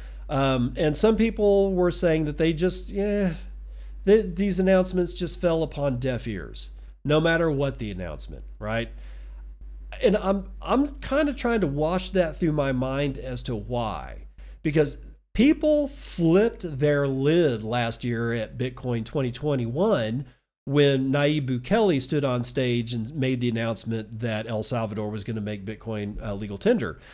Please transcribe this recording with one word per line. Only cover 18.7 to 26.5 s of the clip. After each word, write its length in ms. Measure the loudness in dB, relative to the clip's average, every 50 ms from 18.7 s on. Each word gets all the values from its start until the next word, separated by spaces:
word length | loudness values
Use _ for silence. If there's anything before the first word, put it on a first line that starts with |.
| -6 -6 -6 -4 -4 -4 -4
twenty 260 | -4 -2 -2 -2 -2 -4
twenty-one 920 | -4 -2 -2 0 0 -2 -2 0 0 2 2 2 2 2 0 -2 -4 -6 -8 -14 _ _ _ _ _ _
when 440 | 0 4 4 6 6 4 2 2 2
Nayib 360 | 2 2 2 2 2 0 0
Bukele 560 | -2 -4 -4 0 0 2 4 4 4 4 2 0
stood 200 | 0 0 0 0
on 220 | 0 0 -2 -2
stage 480 | -2 -2 -2 0 0 0 0 0 -2 -4
and 220 | -6 -6 -6 -4
made 260 | -2 0 0 0 0
the 80 | 0 0
announcement 720 | 0 0 0 -2 -2 -4 -4 -4 -4 -4 -6 -8 -8 -6
that 260 | -4 -2 -2 -4 -4
El 160 | -4 -4 -4 -2
Salvador 460 | -2 -2 -2 -2 -2 -4 -4 -4 -4
was 160 | -4 -6 -6
gonna 160 | -6 -6 -4
make 240 | -4 -4 -6 -6 -8
Bitcoin, 580 | -10 -10 -10 -8 -6 -6 -4 -4 -6 -6 -8 -6
uh, 120 | -6 -6
legal 240 | -6 -6 -8